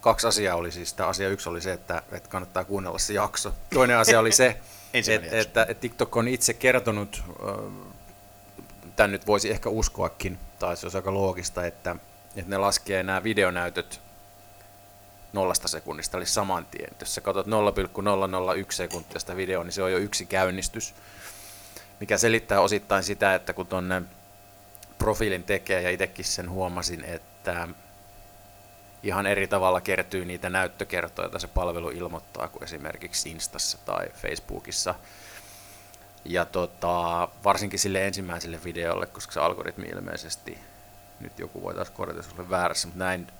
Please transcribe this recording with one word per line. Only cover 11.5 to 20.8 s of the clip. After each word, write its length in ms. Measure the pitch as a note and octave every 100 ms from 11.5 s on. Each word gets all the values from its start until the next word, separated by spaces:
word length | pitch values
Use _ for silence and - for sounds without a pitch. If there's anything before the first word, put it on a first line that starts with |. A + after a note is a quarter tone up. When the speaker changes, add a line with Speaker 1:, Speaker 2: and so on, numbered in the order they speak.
| - F2
Speaker 1:
että, 300 | - F2+ E2+ - - - G2
että 140 | F2+
ne 60 | G2
laskee 460 | G2 - - F#2+
nämä 200 | F#2 F#2+
videonäytöt 760 | G2 G#2 F#2 F2 F2 F2 - - - - - - - - - - - - - - -
nollasta 360 | G2+ F#2 F2 -
sekunnista, 480 | D#2+ - D2+ D#2+ F#2
eli 100 | F2
saman 400 | - G2 F2+ D#2+
tien. 260 | - -
Et 80 | -
jos 140 | -
sä 60 | -
katsot 260 | - G#2 F#2+
nolla 260 | G#2+ G#2
pilkku 280 | G2 F#2 -
nolla 260 | G2+ G2 F#2+
nolla 280 | F#2 F#2
yksi 220 | F2+ G2 -
sekuntia 440 | F2+ F2+ E2 -
sitä 160 | - F#2
videoa, 280 | F#2 F#2
niin 80 | E2+
se 100 | F#2
on 100 | F#2
jo 60 | F#2
yksi 280 | G2+ - F2
käynnistys, 680 | F#2+ F#2 F#2 F#2 A2+